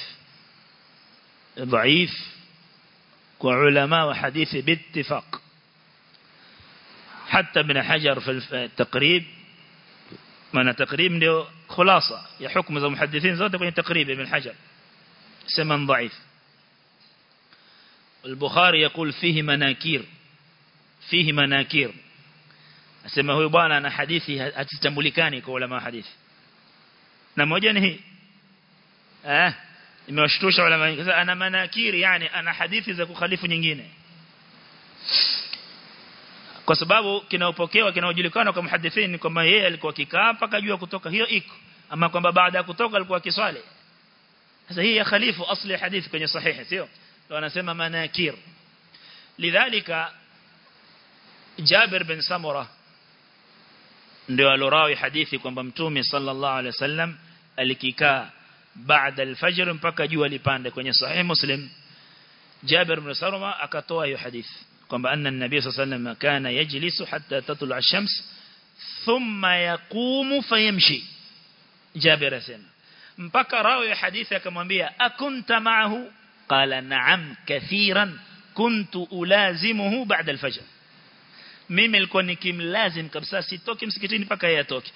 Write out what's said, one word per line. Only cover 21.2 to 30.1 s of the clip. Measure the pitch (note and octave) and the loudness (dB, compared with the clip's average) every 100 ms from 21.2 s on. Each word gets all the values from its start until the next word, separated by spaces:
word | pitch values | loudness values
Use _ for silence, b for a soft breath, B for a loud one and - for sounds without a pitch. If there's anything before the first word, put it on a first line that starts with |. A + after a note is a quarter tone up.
| D#3 | 4
manakir. | D3 C#3 C#3 C3+ D3+ B2 - - - - _ _ b b b b _ - | 4 2 2 2 0 -2 -6 -20 -20 -20 _ _ b b b b _ -6
Asema | - C#3+ | -2 0
huyu | C#3+ D#3 | 0 2
bwana | E3+ E3 D3 | 4 4 2
ana | C#3+ | 0
hadithi | - C#3+ E3 - C#3 | -4 -4 -4 -4 -6
ha-, | C3 C3 | -6 -6
hazitambulikani | C#3 D3+ C#3+ C#3+ D3+ D3+ D#3+ C3 | -8 -4 -2 0 0 0 0 -2
kwa | C3 | -6
ulama | B2+ B2+ B2 | -6 -4 -6
wa | |
hadithi. | B2 A#2+ G2+ - _ _ _ _ _ _ _ _ _ _ _ - | -8 -10 -14 -20 _ _ _ _ _ _ _ _ _ _ _ -2
Na | D3 | 0
moja | E3+ G#3+ | 2 2
ni | G#3 | 2
hii. | F#3+ D#3 - - _ _ _ _ _ _ _ _ _ _ D3 | 0 -2 -12 -20 _ _ _ _ _ _ _ _ _ _ 0
Eh, | C#3+ F3 C3+ - - - - | 4 4 2 -10 -20 -20 -20
imewashtusha | - | -6